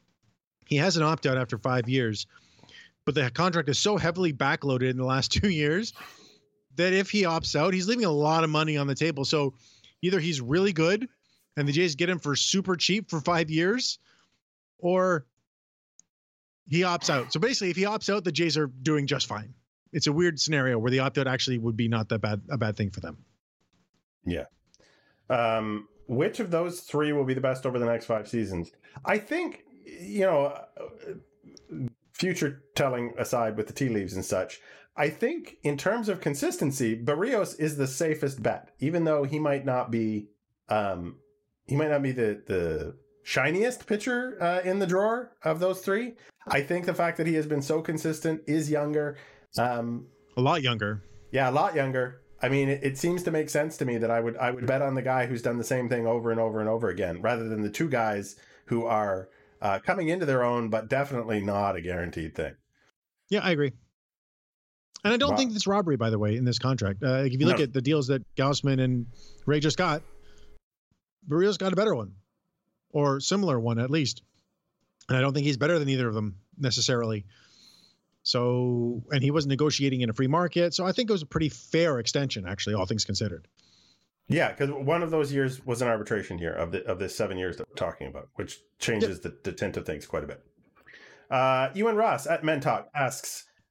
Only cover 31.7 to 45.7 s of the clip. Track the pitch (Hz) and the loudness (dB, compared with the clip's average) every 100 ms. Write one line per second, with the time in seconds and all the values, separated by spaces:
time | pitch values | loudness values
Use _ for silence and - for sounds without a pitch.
31.7 | 156 127 - _ - 185 170 147 135 _ | -8 -8 -10 _ -4 -2 0 -2 -4 _
32.7 | - 139 123 120 120 123 120 113 107 107 | -2 0 0 -4 -4 -2 0 0 -2 -6
33.7 | - 135 107 92 95 92 95 92 - - | -2 0 0 -2 -6 -4 -2 -4 -8 -20
34.7 | - - - 151 156 240 339 - - 151 | -20 -14 -2 -2 0 -4 -4 -10 -6 -4
35.7 | 143 185 233 214 180 160 139 330 - 151 | 0 0 0 -2 -2 -2 -2 -2 0 -2
36.7 | 135 117 113 120 147 226 233 127 - 151 | 0 -2 0 -2 0 0 0 -2 -2 -2
37.7 | 143 135 - 165 151 139 135 117 98 - | 0 -2 0 -2 0 -2 -2 -2 -2 -8
38.7 | - 135 170 160 151 135 151 151 139 135 | -4 -2 0 2 2 0 0 0 0 0
39.7 | 127 113 117 110 107 104 _ _ _ - | -2 0 0 0 -2 -6 _ _ _ -2
40.7 | 107 101 90 85 - _ _ _ _ - | 0 0 -4 -8 -12 _ _ _ _ -4
41.7 | 139 151 143 135 127 110 104 - 95 85 | 0 2 2 0 0 0 0 -2 -2 0
42.7 | 78 73 - _ _ - 143 135 175 240 | -2 -6 -12 _ _ -4 0 0 2 0
43.7 | 240 - 208 254 247 254 233 175 180 180 | -2 -4 -4 -2 -2 -4 -2 -2 0 0
44.7 | 196 190 185 214 233 247 _ 160 160 180 | 0 0 2 2 0 -4 _ -2 0 0